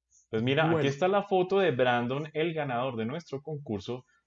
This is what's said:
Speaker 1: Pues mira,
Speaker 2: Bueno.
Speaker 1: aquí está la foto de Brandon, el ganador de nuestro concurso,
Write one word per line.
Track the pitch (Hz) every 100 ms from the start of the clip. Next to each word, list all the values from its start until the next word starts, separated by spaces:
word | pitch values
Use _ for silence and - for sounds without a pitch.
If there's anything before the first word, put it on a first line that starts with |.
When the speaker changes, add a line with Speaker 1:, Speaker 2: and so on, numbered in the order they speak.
| _ _ -
Speaker 1:
Pues | 110
mira, | 123 139
Speaker 2:
Bueno. | 160 165
Speaker 1:
aquí | 139
está | 143 185
la | 202
foto | 196 185 180 190
de | 180
Brandon, | 127 123 120 120 139 156
el | 151 165
ganador | 156 143 120 131 113
de |
nuestro | 110 165 - 139
concurso, | 156 147 143 101 - 131 - _